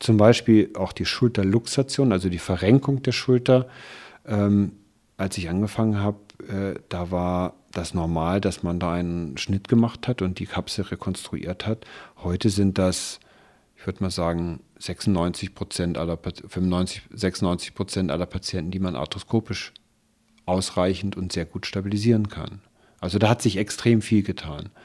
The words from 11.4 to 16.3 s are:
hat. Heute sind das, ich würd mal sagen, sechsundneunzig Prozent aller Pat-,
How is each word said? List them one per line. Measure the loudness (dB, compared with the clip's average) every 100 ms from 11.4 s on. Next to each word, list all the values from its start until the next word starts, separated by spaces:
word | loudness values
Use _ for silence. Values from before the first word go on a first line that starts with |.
| -8 -8 -6
hat. | -8 -10 -20 -20 -10
Heute | -4 0 2
sind | 4 2 4
das, | 2 0 -6 -12 _ _ _ _ _ _
ich |
würd | -10 -6
mal | -4
sagen, | -2 -2 0 -4 -6 -14 _
sechsundneunzig | -12 -4 0 2 0 -2 -8 -8
Prozent | -8 -4 -2 -2
aller | -4 -6
Pat-, | -8